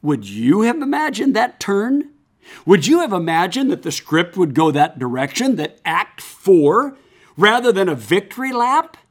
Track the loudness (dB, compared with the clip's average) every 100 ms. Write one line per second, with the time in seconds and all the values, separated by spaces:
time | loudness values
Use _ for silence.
0 | -2 -4 -6 -4 2 4 2 0 -4 -2
1 | -4 -2 0 0 -2 -4 -4 -2 0 -2
2 | -4 _ _ _ _ -16 2 2 4 0
3 | 2 -4 -2 -2 -2 -2 -2 -2 -6 -10
4 | -2 -2 0 0 0 2 2 2 0 0
5 | -6 -4 -4 -2 -2 -2 -4 _ -4 -4
6 | -4 -10 -20 -10 4 4 6 2 0 -6
7 | _ _ _ 0 2 4 2 0 0 -2
8 | -4 -4 -4 -10 -8 -4 0 0 -2 -10
9 | _